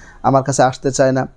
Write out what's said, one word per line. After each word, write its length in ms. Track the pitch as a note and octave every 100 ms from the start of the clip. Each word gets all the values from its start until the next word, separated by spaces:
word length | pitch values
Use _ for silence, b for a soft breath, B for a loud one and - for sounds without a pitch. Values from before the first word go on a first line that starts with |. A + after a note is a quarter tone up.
| B B
আমার 200 | B2 C3+
কাছে 200 | C3 C3+
আসতে 280 | B2+ B2+ C#3
চায় 200 | C3+ C3+
না।" 160 | C3 C3